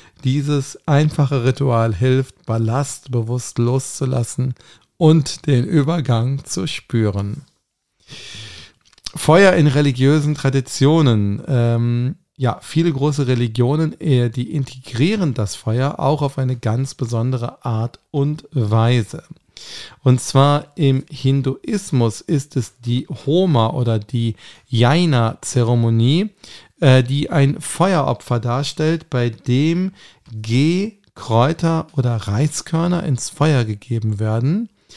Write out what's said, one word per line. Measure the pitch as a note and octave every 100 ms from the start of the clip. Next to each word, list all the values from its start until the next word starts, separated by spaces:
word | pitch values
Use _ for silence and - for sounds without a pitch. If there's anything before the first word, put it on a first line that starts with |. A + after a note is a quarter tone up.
| - _
Dieses | C3 C#3+ C#3+ C#3+ C3+ - -
einfache | C#3+ D3+ - C3+ C#3 A#2+
Ritual | B2 C3+ A#2 A2+
hilft, | F2+ B2+ C3 C3 - -
Ballast | A2+ A2 B2+ C#3+ - -
bewusst | B2 A2+ B2 - -
loszulassen | A#2+ C3 - - B2+ B2+ A#2+ - C3 - - - _ -
und | D#3+ D#3+ C#3 - -
den | B2 B2
Übergang | E3 C#3 F3 B2 A2+ B2 C3+
zu | - F#3 F3+
spüren. | - - A#2 G#2+ F#2+ G2+ G#2+ - _ _ _ _ _ - - - - - - - _ _ _ - -
Feuer | - E3 G3
in | F#3 D3+
religiösen | C3+ C#3+ B2 C3 D#3 D3 C#3+
Traditionen. | C3+ C3+ B2+ - C3+ D#3+ C#3 A2 G2+ G2+ -
Ähm, | B2+ A#2 A#2 A#2+ A#2+ B2 - _ -
ja, | B2+ -
viele | - D#3 E3+
große | C3+ D3+ C#3+ B2+
Religionen, | B2 A#2+ A2+ B2 D3+ D#3+ -
äh, | E3 B2+ A#2+
die | A#2+ -
integrieren | D3+ C3 C3 - A#2 E3+ G#3+ E3
das | A2+ G#2 -
Feuer | - A#2 C#3 -
auch | C3+ D3+
auf | C#3 C3+
eine | B2+ A#2+
ganz | A2 A#2 C3+ -
besondere | A#2 A#2 B2 B2+ A#2 -
Art | B2 A2+ A#2 - _
und | D3 C#3+ D3+ -
Weise. | C3+ G#2 A2+ A#2 B2 G#2 - - - _ - - - - -
Und | B2+ B2+
zwar | - C3+ C#3+ D3 - -
im | C#3 C3+ -
Hinduismus | C#3 C3 C3+ C3 - - G#3 - C3 A2+ -
ist | - D3 - -
es | A2+ _
die | A#2+ A#2+ - C#3+ C3+
Homa | E3+ F#3+ B2+ A2+
oder | B2+ A#2 A2
die | G#2+ A#2+ A#2 - - - -
Jaina-Zeremonie, | A2+ A#2+ D#3+ F3 B2+ A2+ - - B2 A#2 A#2+ A2+ A2+ A#2+ D#3+ G#3+ _ - - - -
äh, | C#3+ C3
die | B2+ C#3 -
ein | D#3+ C#3 D#3
Feueropfer | - - F#3 F3 C3 B2 - A#2+
darstellt, | A#2+ B2+ C#3+ - D#3 E3 -
bei | B2 A#2+
dem | A2 - B2+ D#3 F3 F#3+ - - _ -
Geh, | A2 A2 B2 D3+ F3+ G#3+ - _
Kräuter | - - A#2 C3+ E3 E3 D#3+ -
oder | C#3+ A#2+ A2+
Reiskörner | G2 G2+ D3 - - D#3+ F3 F3
ins | - B2 -
Feuer | - D#3 C3+ A2
gegeben | G2+ - A#2 A2 G#2
werden. | G#2+ A2 C3 G3 A#3 _ _